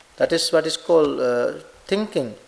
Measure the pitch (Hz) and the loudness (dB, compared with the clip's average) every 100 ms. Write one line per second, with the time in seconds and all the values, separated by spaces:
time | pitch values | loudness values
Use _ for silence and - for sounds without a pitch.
0 | _ - 127 165 - 160 156 - - 165 | _ -4 0 0 0 0 0 -4 2 4
1 | 147 135 123 123 123 - - - - 196 | 4 0 0 0 -2 -4 -14 -16 -6 -4
2 | 214 175 120 104 | -2 -4 -6 -10